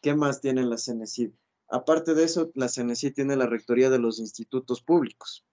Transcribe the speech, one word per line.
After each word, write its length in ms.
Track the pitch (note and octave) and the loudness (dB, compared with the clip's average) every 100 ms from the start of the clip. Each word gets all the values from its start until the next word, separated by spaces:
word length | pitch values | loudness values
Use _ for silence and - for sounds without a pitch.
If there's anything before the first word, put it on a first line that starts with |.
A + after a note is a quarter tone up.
¿Qué 140 | D3 | 2
más 260 | D3 C#3+ C3 | 2 2 0
tiene 220 | C#3 C3 | -2 0
la 140 | B2+ A#2 | 0 -2
CENECID? 520 | - A#2 A2 - A2+ - _ _ _ | -4 -8 -8 -6 -6 -6 _ _ _
Aparte 460 | B2+ C3+ D#3+ D#3+ | -4 2 2 2
de 100 | D#3 | 2
eso, 260 | E3 E3+ D#3+ | 2 2 -4
la 140 | - B2+ | -2 -4
cenecid 460 | - A#2+ A#2+ C#3 | -2 -4 -2 -4
tiene 220 | C3 C#3 C#3 | -2 -2 0
la 100 | B2 | 0
rectoría 440 | A2+ - B2+ C3 | -2 0 2 4
de 80 | C3 | 4
los 200 | A#2 A2 | 2 -2
institutos 640 | A2 - A2+ C3 C3 B2 | -8 -12 -8 -8 -4 -8
públicos. 640 | - E3+ C3 - - - _ | 2 2 2 -6 -16 -16 _